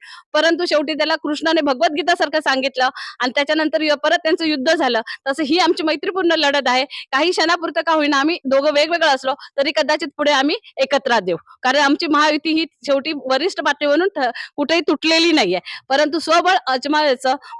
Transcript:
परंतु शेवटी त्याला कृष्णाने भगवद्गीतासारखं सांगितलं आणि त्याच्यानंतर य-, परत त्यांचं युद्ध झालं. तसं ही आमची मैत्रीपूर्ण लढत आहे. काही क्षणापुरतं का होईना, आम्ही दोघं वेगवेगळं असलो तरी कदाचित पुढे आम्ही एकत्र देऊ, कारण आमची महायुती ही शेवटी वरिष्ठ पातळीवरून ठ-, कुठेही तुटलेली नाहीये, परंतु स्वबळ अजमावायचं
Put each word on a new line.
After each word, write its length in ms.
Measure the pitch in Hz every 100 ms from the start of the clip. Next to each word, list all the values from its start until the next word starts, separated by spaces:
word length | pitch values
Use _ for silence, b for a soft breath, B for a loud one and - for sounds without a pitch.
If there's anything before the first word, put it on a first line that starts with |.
| B B _
परंतु 320 | 302 320 330 349
शेवटी 280 | 311 302
त्याला 220 | 302 302 320
कृष्णाने 460 | 294 294 311 320
भगवद्गीतासारखं 800 | 294 254 339 294 330 349 302 311
सांगितलं 500 | 294 262 269 - 262 B B B
आणि 120 | 254 285
त्याच्यानंतर 460 | 285 311 311 311
य-, 140 | 311 285
परत 140 | 302 349
त्यांचं 280 | 320 320 320
युद्ध 280 | 302 254
झालं. 280 | 320 262 226 - B 269
तसं 160 | 277
ही 140 | 269 339
आमची 260 | 330 349
मैत्रीपूर्ण 480 | 311 302 359 359 349
लढत 360 | 320 285 285 247
आहे. 180 | 254 277
काही 460 | - - 269 339
क्षणापुरतं 500 | 370 330 349 330 311
का 120 | 320
होईना, 260 | 311 294 277
आम्ही 180 | 233 247 262
दोघं 260 | 269 294
वेगवेगळं 340 | 285 311 339 320
असलो 240 | 262 262 285 B -
तरी 140 | 285 311
कदाचित 320 | 285 311 320 -
पुढे 140 | 294
आम्ही 240 | 277 285 453 B -
एकत्र 420 | 269 277 254 233
देऊ, 160 | 185 165 - B
कारण 160 | 254 277
आमची 280 | 277 285 330
महायुती 440 | 294 302 302 320
ही 140 | 311 330 _ 269
शेवटी 260 | 277 285
वरिष्ठ 500 | 294 254 262 359 349
पातळीवरून 460 | 302 285 294 294 392 302
ठ-, 140 | 247 B B -
कुठेही 260 | 285 339
तुटलेली 500 | - 302 311 330 330
नाहीये, 280 | 302 196 175 B B -
परंतु 300 | 269 302 311
स्वबळ 360 | 311 339 349 381 -
अजमावायचं 680 | 262 277 302 302 247 262 277 B